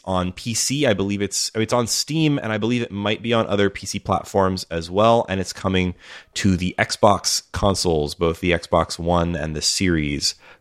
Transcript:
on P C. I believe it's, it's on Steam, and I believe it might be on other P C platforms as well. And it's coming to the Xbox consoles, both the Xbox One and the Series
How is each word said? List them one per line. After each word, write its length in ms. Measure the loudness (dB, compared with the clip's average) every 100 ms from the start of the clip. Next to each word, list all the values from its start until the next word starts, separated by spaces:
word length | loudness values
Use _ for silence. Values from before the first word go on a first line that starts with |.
| -2
on 260 | -2 -2
P 220 | -4 -6
C. 320 | -4 -2 0 2
I 80 |
believe 280 | 2 0 -2
it's, 280 | -2 -4 -4 -2
it's 180 | 0
on 140 | 0 0
Steam, 500 | -2 -2 0 2 0
and 140 | -2
I 60 | -2
believe 240 | 0 -2
it 100 | -2
might 300 | -4 -2 -2
be 120 | 0
on 140 | 0 2
other 220 | 2 2
P 160 | 0 -8
C 140 | -8
platforms 640 | -2 -2 0 2 2 0 -4
as 220 | -6 -4
well. 340 | 2 4 4 2
And 120 | -2
it's 140 | -4
coming 420 | -6 -2 0 0 -2 -12 -20 -14 -2
to 200 | 2 2
the 200 | 2 -2
Xbox 720 | -2 2 4 4 0 -4 -6
consoles, 640 | -2 0 2 2 0 0 0
both 260 | -2 0
the 100 | 0
Xbox 480 | 0 2 0 0 -2
One 360 | 0 2 0 -2
and 200 | -4 -4
the 60 |
Series 720 | -2 0 2 2 0 -2 -4 -6 -12 -20